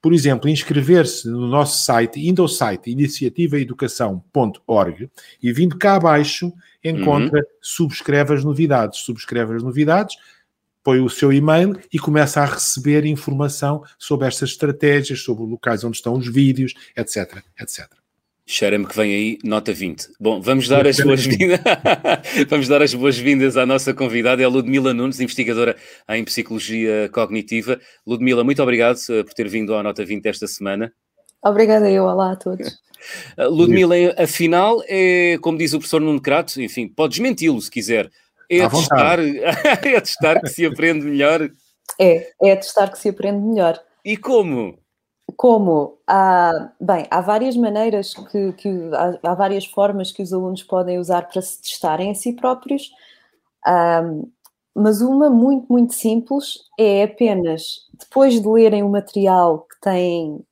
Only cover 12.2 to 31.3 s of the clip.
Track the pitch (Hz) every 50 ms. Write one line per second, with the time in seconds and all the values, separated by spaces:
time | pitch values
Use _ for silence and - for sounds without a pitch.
12.2 | 147 139 - 151 143 139 - - - - - 135 127 147 147 151 151 156 151 139
13.2 | - - 139 135 147 139 139 - 147 139 143 151 151 - _ _ - - 147 135
14.2 | 135 127 - - 143 127 - - - 143 143 143 - 143 143 143 143 - 135 123
15.2 | - - 117 104 113 110 117 117 - 123 117 101 113 117 113 - - 117 117 131
16.2 | 123 120 117 139 139 135 127 131 135 123 - - - - _ - 113 - - 107
17.2 | 92 - - 95 _ _ _ - - - - - 80 _ _ _ _ _ _ _
18.2 | _ _ _ _ _ - - - - 101 104 104 98 90 - 110 107 104 101 101
19.2 | 107 110 113 - - 110 107 107 107 - 95 - 98 87 80 82 - - - _
20.2 | 101 110 110 95 95 110 131 135 - 120 139 143 139 143 131 - - 135 135 131
21.2 | 123 - - 95 190 180 180 180 - 240 180 - - - 196 - - - - -
22.2 | - - - - 139 - 151 147 135 123 143 139 147 139 123 123 127 143 131 120
23.2 | 120 139 143 135 131 135 113 131 127 123 135 131 - 139 127 - 135 120 110 117
24.2 | 113 120 131 127 131 123 123 135 120 117 135 135 127 131 120 117 123 135 131 131
25.2 | 127 123 - - 123 110 117 113 120 117 113 - - - - _ _ - 110 113
26.2 | 110 - - 123 110 - 113 110 101 110 113 113 113 110 107 107 104 101 - 120
27.2 | 113 98 107 110 104 - 113 113 104 120 127 123 _ _ _ _ _ 110 120 113
28.2 | 123 127 127 120 120 131 143 143 139 123 123 117 117 120 123 123 - - 117 110
29.2 | 104 - - - 113 101 95 113 107 101 110 107 101 104 101 - 101 90 107 101
30.2 | - 110 101 - 107 101 - - 101 98 98 101 113 117 _ _ _ _ _ _
31.2 | _ _